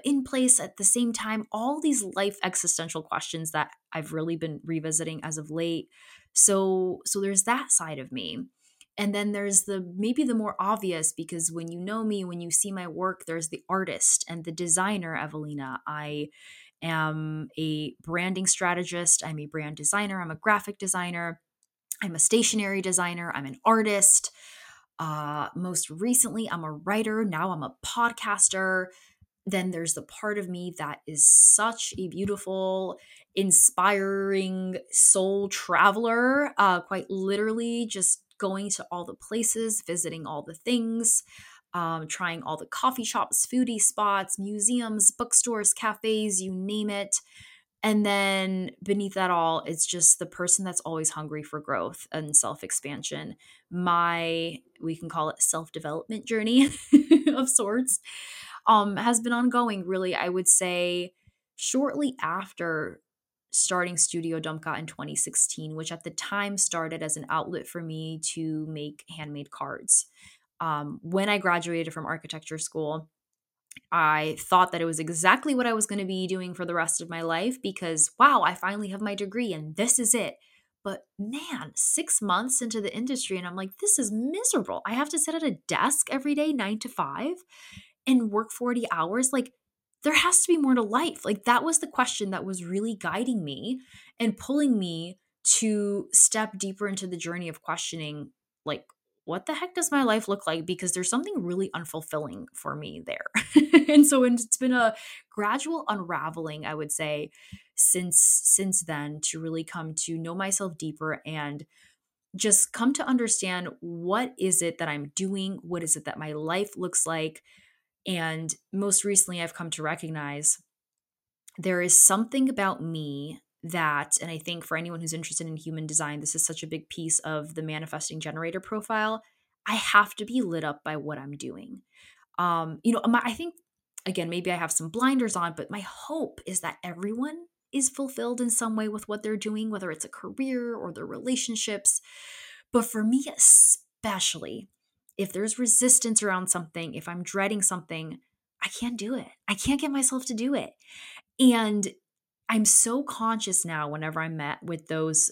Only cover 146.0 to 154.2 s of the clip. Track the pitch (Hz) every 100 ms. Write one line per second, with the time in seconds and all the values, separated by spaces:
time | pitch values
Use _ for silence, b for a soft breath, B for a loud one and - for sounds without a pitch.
146 | 233 220 208 185 185 180 160 170 165 -
147 | 170 175 175 202 196 214 190 180 - 160
148 | 160 - _ _ _ - - - 240 233
149 | 202 254 - _ - 202 - 277 311 277
150 | 262 262 254 220 247 269 - _ B B
151 | B B _ - 254 233 220 208 196 -
152 | _ _ _ _ - 226 214 - 233 254
153 | 285 - 226 226 202 185 165 156 147 151
154 | 156 160